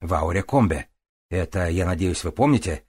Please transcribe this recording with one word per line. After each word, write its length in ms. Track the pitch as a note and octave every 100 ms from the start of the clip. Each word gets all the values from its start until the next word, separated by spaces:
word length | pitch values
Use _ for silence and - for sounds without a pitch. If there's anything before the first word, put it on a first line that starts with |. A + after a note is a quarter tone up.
в 120 | E2+
Ауре-Комбе. 760 | E2 E2 F#2 - C3+ G2+ D2 - _ _ _ -
Это, 380 | F2+ F2 F#2+ F2
я 180 | F2 F2+
надеюсь, 360 | F2 F#2 F2
вы 100 | F2
помните? 520 | - C#3+ A#2+ F#2 D2